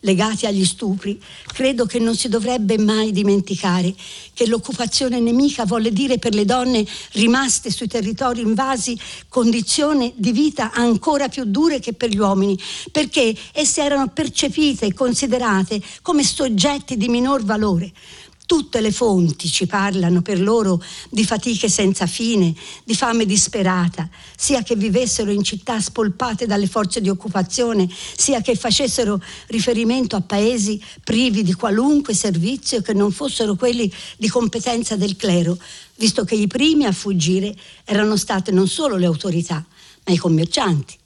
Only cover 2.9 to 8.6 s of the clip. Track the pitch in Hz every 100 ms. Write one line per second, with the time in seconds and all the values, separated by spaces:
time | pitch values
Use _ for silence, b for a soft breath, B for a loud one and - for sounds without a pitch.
2.9 | 214 220 190 202 196 190 190 190 180 175
3.9 | 190 B B B - 226 226 - - 233
4.9 | - 262 247 233 240 285 277 214 233 220
5.9 | 202 269 254 233 208 208 254 247 240 214
6.9 | B B 214 233 247 269 - 247 - 226
7.9 | 240 208 214 254 240 226 220